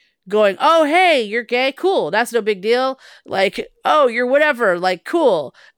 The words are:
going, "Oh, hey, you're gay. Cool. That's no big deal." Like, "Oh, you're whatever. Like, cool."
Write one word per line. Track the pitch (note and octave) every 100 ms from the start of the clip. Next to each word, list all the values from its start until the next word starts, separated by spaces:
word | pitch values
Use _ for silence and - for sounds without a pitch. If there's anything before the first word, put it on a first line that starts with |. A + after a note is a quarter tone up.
| _ _ F#3
going, | G#3 G#3 F#3
"Oh, | D4 E4
hey, | C#4+ E4+ F#4 D4
you're | G#3+ A3+
gay. | A3+ A#3+ C4+
Cool. | - F#4 E4 D#3
That's | G3+ A#3+
no | A#3
big | G#3+ G3
deal." | G#3 A#3+ C4 C4 - -
Like, | - - G3+ - - _
"Oh, | - D4+ C4
you're | A3+ B3
whatever. | C#4+ D4+ A#3+ G#3+ F3
Like, | F#3 F3+
cool." | - E4+ C#4 E3+ B2+ _ -